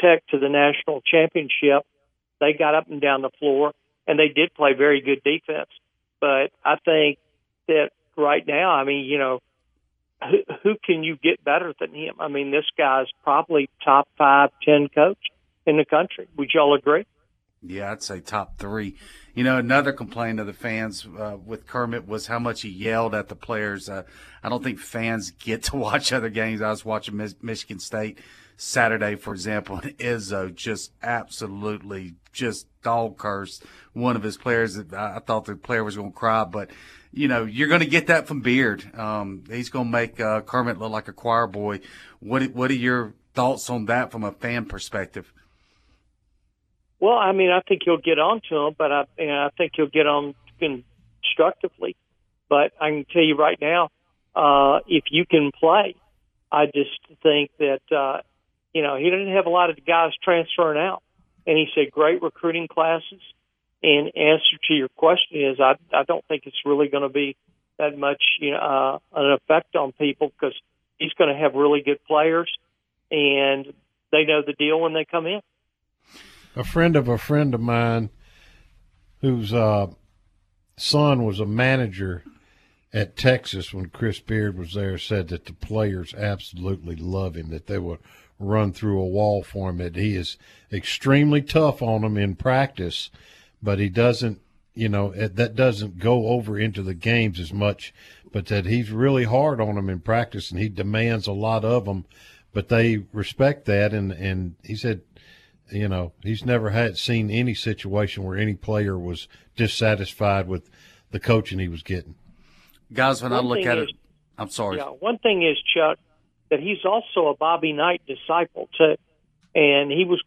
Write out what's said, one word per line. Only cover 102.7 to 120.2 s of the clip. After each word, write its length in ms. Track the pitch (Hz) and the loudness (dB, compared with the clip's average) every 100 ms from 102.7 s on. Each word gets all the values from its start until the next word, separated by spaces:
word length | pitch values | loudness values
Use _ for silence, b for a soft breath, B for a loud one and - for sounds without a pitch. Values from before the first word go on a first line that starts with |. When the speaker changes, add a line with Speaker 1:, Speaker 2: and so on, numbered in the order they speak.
Speaker 3:
they 340 | 117 117 110 98 | 2 2 0 -4
respect 540 | 104 - - 139 147 - | -8 -6 0 2 2 0
that. 260 | 101 104 | 2 2
And, 180 | 104 95 | 0 -4
and 440 | 87 95 92 90 - | -4 -4 -4 -6 -10
he 100 | 95 | -12
said, 280 | 107 120 98 - b b b b b _ | -6 -4 -6 -10 b b b b b _
you 160 | 101 104 | -4 -2
know, 260 | 92 87 - | -2 -6 -8
he's 220 | 101 110 | -8 -4
never 260 | 123 120 107 | 0 0 0
had 260 | 113 117 87 | 0 0 -2
seen 320 | - 117 104 | -2 0 0
any 240 | 113 123 | 0 -2
situation 680 | 104 113 104 95 101 101 98 | -2 -4 -6 -4 -2 -2 -4
where 140 | 95 95 | -6 -2
any 160 | 107 | -2
player 440 | 98 - 107 101 92 | -4 -4 -2 -2 -4
was 300 | 87 85 - b b | -6 -8 -12 b b
dissatisfied 920 | - 110 - 110 104 95 - 104 98 90 | -2 -2 0 0 0 -4 -2 0 0 -2
with 200 | 90 - b b b b | -6 -8 b b b b
the 100 | 101 | -4
coaching 380 | - 113 - 95 | 0 0 0 -6
he 100 | 90 | -6
was 140 | 82 | -8
getting. 320 | - 90 78 - - b b b b b _ | -8 -8 -10 -20 -20 b b b b b _
Speaker 2:
Guys, 300 | 123 135 120 | 0 0 0
when 100 | 123 | -2
I 40 | 123 | -2
Speaker 1:
One 100 | 123 | 0
Speaker 2:
look 100 | 110 | 0
Speaker 1:
thing 80 | 120 | 0
Speaker 2:
at 100 | 117 | 0
Speaker 1:
is, 100 | 107 | -2
Speaker 2:
it, 40 | - _ _ _ - | -10 _ _ _ -14
I'm 100 | 104 | -10
sorry. 300 | - 101 92 | -6 -4 -4
Speaker 1:
yeah, 80 | 139 | -8
one 320 | 135 202 233 | -6 -4 -2
thing 240 | 233 185 165 | 0 2 0
is, 100 | 143 - 170 | 0 -2 2
Chuck, 220 | 156 - _ _ _ _ - | 0 0 _ _ _ _ -4
that 80 | 143 | -2
he's 260 | 185 196 | -2 -4
also 440 | 185 226 - 185 151 | 0 0 0 0 0
a 80 | 139 | 2
Bobby 360 | 160 165 156 | 0 0 -2
Knight 300 | 147 170 175 - | 0 0 0 -6
disciple, 600 | 127 - 170 165 - - - | -10 -2 0 0 -6 -4 4
too. 200 | 156 156 _ _ _ _ _ | 4 4 _ _ _ _ _
And 380 | 165 147 143 143 | 4 4 4 2
he 120 | 156 | 0
was 160 | 180 175 | 2 0